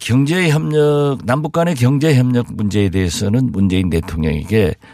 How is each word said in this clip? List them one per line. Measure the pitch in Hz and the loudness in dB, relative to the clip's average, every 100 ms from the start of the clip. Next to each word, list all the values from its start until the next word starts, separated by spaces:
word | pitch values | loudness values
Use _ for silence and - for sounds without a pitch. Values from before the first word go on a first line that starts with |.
경제협력, | - 123 139 180 175 147 156 151 147 147 143 131 101 | 0 0 2 2 2 0 0 2 2 2 0 -2 -2
남북 | 135 156 | -2 -2
간의 | 165 170 151 | 0 -2 0
경제협력 | 123 143 156 135 123 123 120 | 2 2 2 4 2 0 -2
문제에 | - 104 101 101 | -4 -2 0 0
대해서는 | 92 92 80 101 117 127 | 0 -2 -2 -2 0 0
문재인 | 95 98 92 90 | 0 0 2 0
대통령에게 | 82 80 80 78 76 71 110 92 - - | -2 -4 -4 -4 -4 -2 0 0 -4 -12